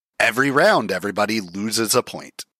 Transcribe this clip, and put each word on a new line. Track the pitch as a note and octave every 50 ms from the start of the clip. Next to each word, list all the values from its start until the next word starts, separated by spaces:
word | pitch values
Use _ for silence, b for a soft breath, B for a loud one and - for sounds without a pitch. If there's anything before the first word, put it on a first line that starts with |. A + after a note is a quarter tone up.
| _ _ _ -
every | A2 A#2 A2 A#2+ C3+ C#3+
round | C3 C#3+ E3 G#3+ G#3 D#3+ A2+ F#2+
everybody | G2 F#2 F2 G#2 F#2+ G#2 G#2 G#2 A2 A2
loses | G2 F2 E2+ G2 G#2 A2 G#2+ A2 A2+ G#2 B2
a | B2 A2+
point. | - - - - - - - - - _ _